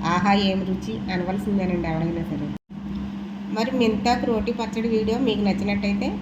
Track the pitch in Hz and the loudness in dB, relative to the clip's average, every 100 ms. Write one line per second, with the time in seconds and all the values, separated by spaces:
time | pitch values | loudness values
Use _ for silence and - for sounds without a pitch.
0 | 165 180 202 202 196 190 185 190 - 220 | 2 2 4 4 4 2 0 -2 -4 -6
1 | 190 185 180 196 202 196 180 175 170 160 | -4 -2 0 -2 0 0 2 0 0 0
2 | 165 170 165 147 147 - _ - - - | 0 -2 -4 -4 -4 -8 _ -12 -8 -6
3 | - - - - - 214 226 262 226 202 | -6 -8 -10 -10 -6 -2 0 2 2 4
4 | 233 247 - 226 208 233 214 226 226 220 | 2 2 2 0 0 -2 -4 -2 0 2
5 | 208 226 262 208 202 185 202 202 202 202 | 2 2 2 2 2 2 0 0 0 0
6 | 262 202 | -2 -4